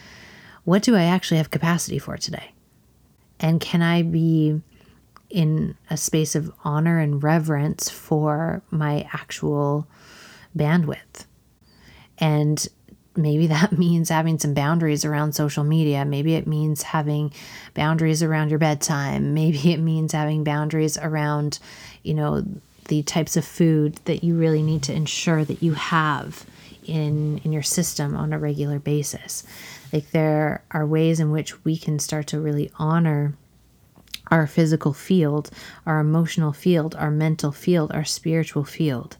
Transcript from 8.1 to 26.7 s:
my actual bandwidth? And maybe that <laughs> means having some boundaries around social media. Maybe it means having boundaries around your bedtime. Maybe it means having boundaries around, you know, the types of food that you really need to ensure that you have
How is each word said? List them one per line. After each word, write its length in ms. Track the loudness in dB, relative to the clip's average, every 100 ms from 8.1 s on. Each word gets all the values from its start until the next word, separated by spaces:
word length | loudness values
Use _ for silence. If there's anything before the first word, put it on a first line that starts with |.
| 0 0 0 -2 -6 -6
my 380 | -2 0 -2 -4
actual 760 | -12 -12 -6 -2 0 0 0 -4 -14 -20 -20 -20 -20 -10 -2
bandwidth? 680 | 2 2 0 -4 -12 -20 -20 _ _ _ _ _ -20 -20 -16 -2
And 480 | 2 2 2 0 -4 _ -20 -20 _ -2
maybe 300 | 2 2 2
that 260 | 2 2
<laughs> 60 | 4
means 300 | 4 4 2
having 300 | 2 2 0
some 160 | 0
boundaries 500 | 0 2 2 2 0
around 300 | 0 0 0
social 300 | 0 -2 0
media. 400 | 2 2 2 2
Maybe 300 | 0 0 0
it 120 | 0 0
means 360 | -2 0 -2
having 500 | -2 -2 0 -2 -4 -6 -20 -20 -10
boundaries 480 | -2 0 2 2 2
around 280 | 2 2 2
your 80 | 2
bedtime. 760 | 2 0 -2 -2 -2 -2 0
Maybe 380 | 2 2 2 2
it 80 | 2
means 320 | 0 0 0
having 320 | 0 0 0
boundaries 540 | 0 0 0 0 0 0
around, 600 | -4 -2 0 0 -2 -6 -14 -20 -20 -12
you 120 | -4
know, 300 | -2 0 -2 -4 -8 _ _ -2
the 140 | -2
types 340 | 0 -2 0 -2
of 80 |
food 520 | -2 2 4 4 2 -2
that 180 | -4 -2
you 140 | 0 2
really 260 | 2 2
need 200 | 2 0
to 80 | -2
ensure 520 | -4 -4 -2 0 2
that 160 | 0 0
you 100 | 0
have 720 | 0 0 0 2 -2 -6 -14 -20 -20 -20